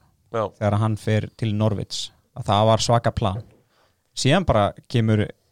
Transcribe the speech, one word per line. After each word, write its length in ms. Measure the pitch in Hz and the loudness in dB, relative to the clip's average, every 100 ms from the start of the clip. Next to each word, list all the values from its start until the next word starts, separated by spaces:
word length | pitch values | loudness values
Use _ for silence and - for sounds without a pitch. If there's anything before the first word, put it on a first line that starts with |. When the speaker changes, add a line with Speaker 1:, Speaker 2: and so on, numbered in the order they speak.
| _ _ _ | _ _ _
Speaker 1:
Já. 180 | 117 101 - | -6 -6 -4
Speaker 2:
þegar 180 | 104 101 | -2 0
hann 180 | 110 107 | 0 -2
fer 320 | - 107 104 - | -2 -2 -2 -6
til 160 | 113 | -4
Norwich, 580 | 104 110 98 - - - _ _ - | 0 0 -2 -6 -10 -12 _ _ -10
að 60 | 120 | -2
það 200 | 101 110 | 2 4
var 120 | 110 | 2
svaka 340 | - 117 113 - | 2 0 0 -2
plan. 260 | 107 98 - _ _ _ _ _ _ - | -4 -4 -10 _ _ _ _ _ _ -4
Síðan 300 | 131 170 175 | 0 2 2
bara 280 | 117 101 - - | 2 2 -2 -4
kemur, 400 | 120 110 107 104 - _ | 0 2 2 0 -6 _